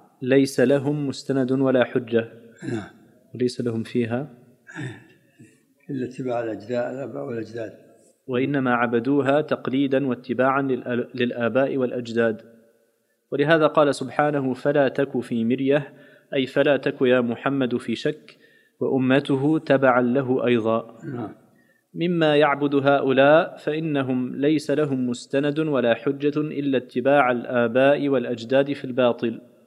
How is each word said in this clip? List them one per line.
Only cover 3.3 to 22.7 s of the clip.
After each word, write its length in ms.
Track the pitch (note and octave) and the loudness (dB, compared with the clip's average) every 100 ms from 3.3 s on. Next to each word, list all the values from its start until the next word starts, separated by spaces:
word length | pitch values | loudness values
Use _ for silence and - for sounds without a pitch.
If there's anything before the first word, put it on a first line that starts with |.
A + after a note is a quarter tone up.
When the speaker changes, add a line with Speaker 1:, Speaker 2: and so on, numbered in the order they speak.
Speaker 1:
وليس 260 | A#2 B2 - | -6 -6 -4
لهم 220 | A#2+ A2+ | -6 -6
فيها 460 | A2+ B2 A#2 A#2+ D3 - _ _ - - B2+ G#2+ - _ _ _ - _ _ _ - | -6 -4 -4 -4 -8 -14 _ _ -20 -14 -12 -14 -20 _ _ _ -20 _ _ _ -12
Speaker 2:
إلا 160 | C3+ B2 | -8 -8
اتباع 340 | - B2+ A#2+ | -8 -6 -4
الأجداد، 540 | A2+ G2 G#2 A#2+ B2+ | -4 -8 -6 -6 -4
الآباء 300 | B2+ B2 C#3 | -8 -10 -10
والأجداد. 480 | C#3 A#2 G#2 A2+ G#2 - - _ _ _ - | -10 -10 -10 -10 -12 -14 -20 _ _ _ -6
Speaker 1:
وإنما 480 | B2+ C3+ C#3+ C3 | -2 0 0 0
عبدوها 680 | A#2+ A#2+ A#2 B2 C#3+ C3+ C#3+ | 2 2 0 0 0 2 0
تقليداً 680 | D3+ B2+ - C3+ C3+ C3+ C#3 | 0 -4 -2 -2 0 0 0
واتباعاً 560 | A#2+ - A#2 C3+ C3+ | -4 -4 0 0 0
للآ-، 540 | C#3 B2 B2 A#2+ A#2+ B2 | -2 -4 -4 -4 -4 -2
للآباء 600 | B2 A#2+ A#2 B2 C#3 C3+ | -4 -2 -2 0 0 0
والأجداد. 680 | B2 B2 A#2 A2+ A2+ G#2+ - - _ _ _ _ _ _ - | -4 -4 -4 0 0 -2 -10 -20 _ _ _ _ _ _ -6
ولهذا 340 | C#3 D3 D#3+ D3+ | -2 2 4 4
قال 280 | D#3 D3 | 4 2
سبحانه: 600 | F3 C3 - D3 D3 C3 | 0 -4 0 0 0 -2
"فلا 340 | B2+ C#3+ D3 C3 | -2 0 2 0
تك 320 | - C#3 B2 | 0 -4 -4
في 240 | - A#2+ | -4 -4
مرية"، 480 | A2+ B2+ C3+ D3 C#3 - - - - | -2 0 0 0 -2 -14 -20 -20 -8
أي 120 | C#3 C3 | -4 -2
فلا 300 | C#3+ C#3+ C3+ | 0 2 2
تك 260 | C#3+ - | 0 0
يا 180 | B2+ B2+ | 2 4
محمد 560 | A#2 F#2 C#3 C#3 B2 A#2+ | 2 -2 -2 -2 -2 -2
في 180 | - | -4
شك، 440 | A2+ D3+ D3+ - - _ _ _ - | -4 -4 -6 -12 -20 _ _ _ -6
وأمته 760 | B2+ C3 B2+ C3+ C#3+ C3+ D3 D#3 | -2 0 2 2 2 0 2 0
تبعاً 440 | - C3+ C3 B2 | 2 4 6 4
له 440 | B2 C3 B2+ C3 B2 | 4 0 0 0 2
أيضاً. 520 | A#2+ A2 A2+ - - | 2 2 -2 -4 -14
Speaker 2:
نعم. 300 | C#3+ B2 G#2 - _ _ _ _ _ | -12 -10 -10 -14 _ _ _ _ _
Speaker 1:
"مما 420 | E3 F3 E3+ D#3 D3 | -6 -2 2 4 4
يعبد 380 | D3 C#3 C#3+ | 4 2 2